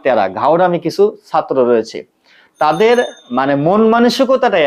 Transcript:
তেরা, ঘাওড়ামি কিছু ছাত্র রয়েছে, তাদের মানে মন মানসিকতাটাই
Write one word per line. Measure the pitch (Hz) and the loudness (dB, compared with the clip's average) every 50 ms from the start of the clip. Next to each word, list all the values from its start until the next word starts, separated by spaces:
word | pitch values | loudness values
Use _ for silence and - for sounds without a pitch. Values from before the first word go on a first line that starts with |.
| - | -2
তেরা, | 135 123 110 98 95 | -2 0 0 0 -2
ঘাওড়ামি | 92 107 117 139 156 170 185 180 175 165 | -4 -2 0 0 2 2 2 0 0 -2
কিছু | 170 160 143 - 202 214 - - _ | -4 -4 -2 0 0 0 -2 -6 _
ছাত্র | - - 156 151 - 147 135 123 120 | -6 -4 -4 -4 -2 0 0 2 2
রয়েছে, | 120 113 110 - - 85 - _ _ _ _ _ _ _ _ _ _ - | 2 0 -2 -4 -8 -16 -16 _ _ _ _ _ _ _ _ _ _ -4
তাদের | 156 151 160 170 214 226 240 240 233 - - - _ - | -2 -2 0 2 2 2 2 2 -2 -4 -6 -16 _ -8
মানে | 123 127 135 139 143 | -4 -4 -2 -2 -2
মন | 139 143 165 196 214 226 220 226 | 0 0 0 2 2 2 2 2
মানসিকতাটাই | 233 240 240 240 - 269 226 262 254 262 240 196 180 151 | 2 2 2 0 0 0 0 0 0 0 0 0 2 0